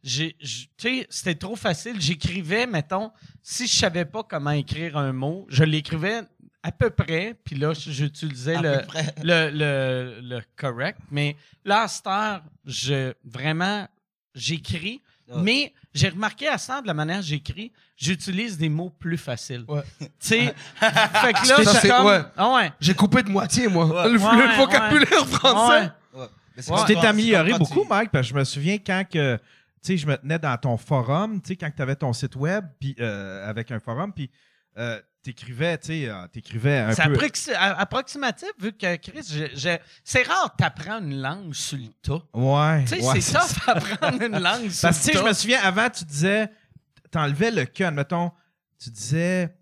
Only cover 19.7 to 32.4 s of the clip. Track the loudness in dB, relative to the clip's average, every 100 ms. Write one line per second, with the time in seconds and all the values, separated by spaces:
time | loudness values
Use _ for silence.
19.7 | -6 -6 -14 -18 _ 0 2 2 -2 -16
20.7 | 0 2 4 4 4 4 4 6 8 8
21.7 | 8 8 8 8 6 2 0 2 4 2
22.7 | 0 0 4 4 4 2 -2 0 0 2
23.7 | 4 4 4 4 6 6 6 6 6 6
24.7 | 4 4 4 6 4 4 2 4 6 6
25.7 | 6 4 -6 _ -16 -16 _ _ -18 -2
26.7 | 0 4 4 4 4 4 4 4 4 2
27.7 | 2 2 0 2 0 0 -2 -2 -2 -2
28.7 | -2 -2 -4 -2 0 0 -2 _ _ _
29.7 | _ -4 -2 0 -2 -2 -4 -2 -2 -2
30.7 | -4 0 -2 0 -2 -2 -6 -8 -8 -8
31.7 | -6 -6 -4 -4 -4 -6 -4